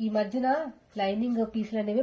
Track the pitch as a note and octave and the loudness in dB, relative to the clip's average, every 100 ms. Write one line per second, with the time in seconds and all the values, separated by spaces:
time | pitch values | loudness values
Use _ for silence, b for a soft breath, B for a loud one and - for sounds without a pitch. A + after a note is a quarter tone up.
0 | A3 G#3+ G3+ B3+ B3+ D4 D4+ - _ G#3+ | -2 0 0 0 2 2 -2 -10 _ -2
1 | G3 G#3 B3 A3+ A3 A3 G#3+ A3 G#3 A3 | 0 0 0 0 0 -2 -2 -2 0 0